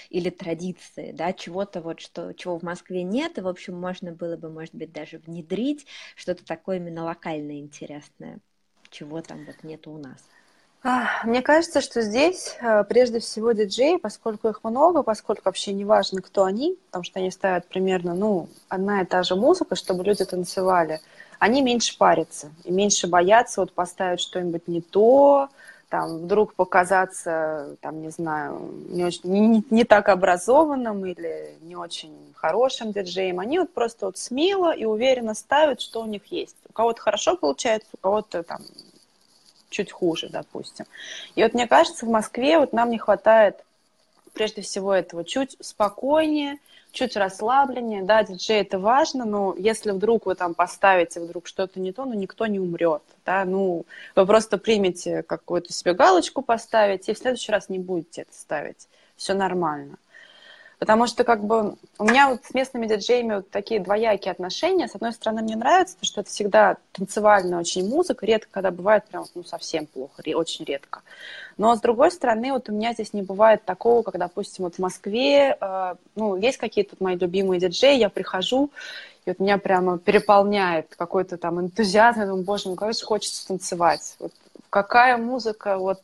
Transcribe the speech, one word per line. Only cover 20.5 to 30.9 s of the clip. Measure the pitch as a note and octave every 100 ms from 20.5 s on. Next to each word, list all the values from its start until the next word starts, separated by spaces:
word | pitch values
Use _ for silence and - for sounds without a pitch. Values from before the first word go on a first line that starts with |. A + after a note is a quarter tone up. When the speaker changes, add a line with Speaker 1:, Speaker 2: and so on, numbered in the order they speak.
| - F#3 F3+ D#3+ D#3 _ _ - -
Speaker 2:
они | G3 C4+
меньше | B3+ A#3+ - -
парятся | F#3+ E3 D#3+ - D3 D#3+ F3
и |
меньше | F#3 G3+ - F#3
боятся | F3 F3+ A3 A#3+ -
вот | F3+
поставить | - F3 - F#3 F3+
что-нибудь | - F3+ F3+ E3+ -
не | E3+
то, | E3+ G3 A3 C4+ C#4+ C#4 C#4 _ - - _
там, | F3 D#3+ E3
вдруг | F3 G#3 G#3
показаться, | - F3+ F#3+ F#3 F#3+ F#3 - F3 D#3+ D#3 D#3 D3 D3
там, | D#3 D#3
не | D#3+
знаю, | D#3 E3 D3+ C#3+ C#3+ - - -
не | F3 F3
очень, | E3+ F3+
не, | G3+
не, | G#3+ A3+ G#3
не | A3
так | A#3 G#3 G3+
образованным | F#3 F#3 F3+ - C#4 D#4 C4+ A#3